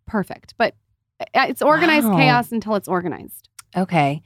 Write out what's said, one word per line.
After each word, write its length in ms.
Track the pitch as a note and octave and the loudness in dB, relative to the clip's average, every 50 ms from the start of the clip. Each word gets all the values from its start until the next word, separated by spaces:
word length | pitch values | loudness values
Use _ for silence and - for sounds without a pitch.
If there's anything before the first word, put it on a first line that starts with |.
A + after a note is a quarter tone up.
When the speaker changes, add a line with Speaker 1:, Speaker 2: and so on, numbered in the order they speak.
| _ - | _ -6
Speaker 1:
perfect. 460 | - G#3 F#3 - - - - - _ - | -4 -4 -4 -6 -8 -14 -18 -18 _ -4
But, 180 | A#3 - - _ _ _ _ _ _ _ _ - - - - | -4 -4 -4 _ _ _ _ _ _ _ _ -14 -14 -4 -2
uh, 100 | C4+ C4+ - | 0 0 0
it's 120 | B3+ - | -2 0
organized 460 | - C#4 D4+ D#4 D#4+ E4 D#4 D4+ A#3+ A3 | 0 2 2 2 2 2 2 2 2 2
Speaker 2:
Wow. 80 | G3 | 2
Speaker 1:
chaos 380 | C4+ C4+ B3+ B3 A#3+ A#3+ - A#3 | 4 4 4 4 2 0 -2 -4
until 220 | A3+ - G#3+ A3 | -6 -4 -2 -4
it's 120 | G3+ - - | -4 -2 -2
organized. 600 | F#3+ F3+ F3 F3 B2 - - - - - - _ _ - - _ - | -4 -4 -4 -4 -6 -8 -12 -16 -20 -20 -20 _ _ -20 -20 _ -6
Speaker 2:
Okay. 460 | F3 F#3 - F3 E3 C#3+ C#3 C#3+ D#3 - | -4 -4 0 0 2 2 0 0 -4 -8